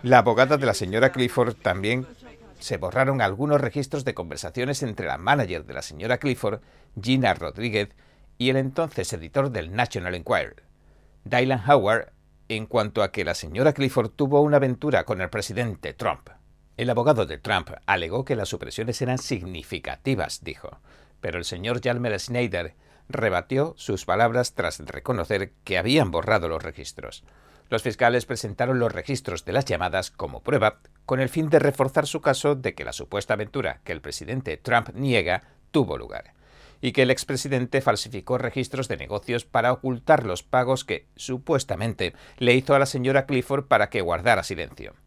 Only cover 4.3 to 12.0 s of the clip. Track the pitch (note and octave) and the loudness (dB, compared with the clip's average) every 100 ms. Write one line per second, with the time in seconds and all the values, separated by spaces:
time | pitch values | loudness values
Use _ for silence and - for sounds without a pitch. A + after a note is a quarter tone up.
4.3 | D2+ F2+ G2+ B2+ C3+ B2+ G#2 F2 C2+ F#2+ | -8 -8 -4 -4 -2 -4 -4 -6 -2 2
5.3 | D3 G2 E2+ - B1+ - D2+ A2 B2+ C#3+ | 2 2 -4 -6 -10 -10 -8 -2 0 0
6.3 | B2 G#2+ A2 - _ - - G2+ C3 A#2+ | -2 -2 -4 -10 _ -16 -8 0 4 4
7.3 | E2+ D#2+ F2+ A#2 G#2 G#2 _ _ _ - | 2 -4 -6 -2 0 -2 _ _ _ -20
8.3 | - B2+ C3 C3+ C3+ D#3+ - A#2 E2+ D#2+ | -2 2 2 0 -2 -2 -4 -6 -8 -4
9.3 | C3+ C#3 G#2+ E2 G#2 A#2+ G2 F2+ F2+ D#2+ | -2 0 -4 -4 -2 -2 -2 -6 -6 0
10.3 | G2+ C#2+ - _ _ _ _ _ _ G#2+ | 0 0 -10 _ _ _ _ _ _ -2
11.3 | B2 C3 B2+ F#2+ C#3+ G2+ A2+ | 0 2 0 6 6 6 0